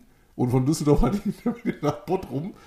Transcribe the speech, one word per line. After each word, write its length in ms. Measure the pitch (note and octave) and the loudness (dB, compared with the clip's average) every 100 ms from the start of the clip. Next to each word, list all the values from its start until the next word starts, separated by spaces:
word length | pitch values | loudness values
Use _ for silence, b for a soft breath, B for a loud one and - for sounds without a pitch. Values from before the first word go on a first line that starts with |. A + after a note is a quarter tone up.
| b b b - | b b b -4
und 140 | B2 | 0
von 160 | C3 C3 | 2 2
Düsseldorf 340 | E3 D3 D3 | 0 4 4
halt 140 | A#3 | 4
<laughs> 60 | G3+ | 0
eben 300 | G3+ - A#3+ A#3 | -4 -4 -6 -4
wieder 140 | E3+ - | -6 -2
nach 240 | D3 - | -4 -4
Bodrum, 480 | - F#3 - C3+ F#3 - | -4 -6 -4 -8 -8 -12